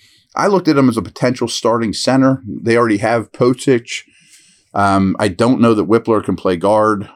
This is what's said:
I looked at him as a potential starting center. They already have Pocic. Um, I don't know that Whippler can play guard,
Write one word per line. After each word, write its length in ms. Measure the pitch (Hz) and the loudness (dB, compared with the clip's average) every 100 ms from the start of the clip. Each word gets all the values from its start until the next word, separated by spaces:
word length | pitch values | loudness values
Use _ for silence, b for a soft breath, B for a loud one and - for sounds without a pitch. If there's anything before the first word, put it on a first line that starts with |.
| b b b - | b b b -4
I 120 | 190 | 0
looked 200 | 190 180 | 0 2
at 100 | 143 | 2
him 120 | 127 | 2
as 80 | 110 | 2
a 40 | |
potential 460 | 92 - 127 123 117 | -6 -4 -4 -2 -6
starting 460 | - 113 117 113 | -4 -2 -2 -2
center. 480 | - - 131 131 131 107 | -4 -2 2 2 0 -6
They 300 | - 107 117 | -8 0 2
already 220 | 117 101 | 2 0
have 340 | 110 117 104 | 0 -2 -4
Pocic. 680 | - 123 127 - 123 120 - - b b b b b b | 0 0 0 0 0 -2 -12 -14 b b b b b b
Um, 420 | 101 98 98 95 - | -2 0 2 0 0
I 80 | 107 | -4
don't 340 | 90 117 131 | 0 0 2
know 120 | 117 107 | 2 2
that 120 | 87 | 2
Whippler 360 | 113 113 110 | 0 2 -2
can 120 | 95 92 | -2 -4
play 220 | 95 90 | -2 -2
guard, 500 | 98 107 107 104 98 | 0 2 2 0 -6